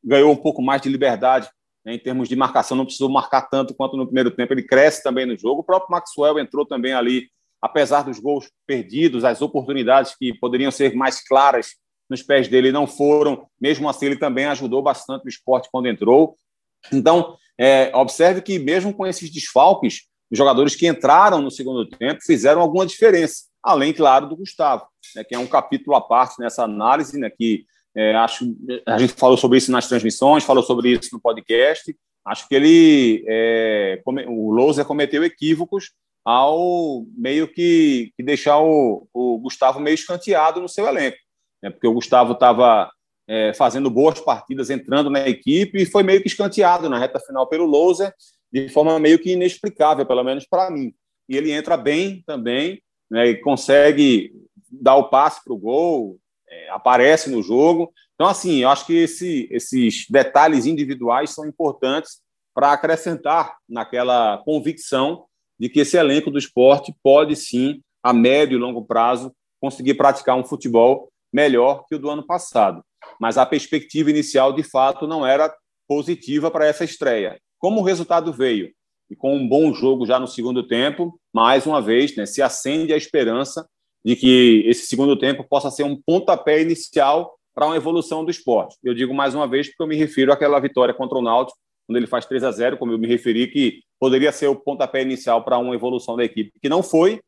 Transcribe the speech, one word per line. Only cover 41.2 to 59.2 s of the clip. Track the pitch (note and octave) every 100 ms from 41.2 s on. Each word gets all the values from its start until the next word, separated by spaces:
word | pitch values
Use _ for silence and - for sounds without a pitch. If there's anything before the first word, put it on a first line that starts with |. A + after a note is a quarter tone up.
| _ _ _ _
né, | G2+
porque | - A#2+
o |
Gustavo | A#2+ - B2+ A#2+
tava, | A#2+ B2 A2+ B2 A2 F2+ _ _ _ -
é, | A2 G#2+
fazendo | G#2+ C3 B2+ C#3
boas | A2+ D3+ D#3
partidas, | - A#2 - C3+ A#2+
entrando | C3+ - C#3 C#3+
na | C#3 C3+
equipe, | A2 - D#3 G3 G3
e | F3+
foi | G3+
meio | F#3+ G3
que | F#3+
escanteado | - G3+ - F#3 F3 D#3
na | B2
reta | C3 C3+
final | - C3+ C3
pelo | D#3 E3+
Louser, | C#3+ F3 F3 G3 - _ _ _
de | - C3+
forma | D3 D#3 D#3+
meio | D#3 E3
que | E3+
inexplicável, | F3+ F3+ - G#3 - D3+ D3
pelo | C3 B2+
menos | B2 C3+ C3
pra | F3+ F#3+
mim. | D#3 B2+ - _ _ -
E | C3+
ele | D#3
entra | D3 D3+ E3
bem | B2 D3 G3 F#3+ -
também, | C#3+ A#2 B2+ D#3+ G3 _ _ -
né, | A2+ A#2+
e | A2+
consegue | - C3+ - C#3+ D3 C#3+ C#3+ A2+ E2+ - _ _ _
dar | C3 C3 C#3
o | -
passe | C3 D3 -
pro | - A2+
gol, | G#2 C3+ F3 D3+ G#2 F#2 _ _ _
é, | E2+ E2
aparece | F#2+ B2+ B2 C3 D#3+ C#3+
no | B2
jogo. | F#2 A#2+ D#3 E3+ E3+ _ _
Então, | - E3+
assim, | F#3+ F#3 D3
eu | B2+
acho | C#3 -
que |
esse, | E3 E3 E3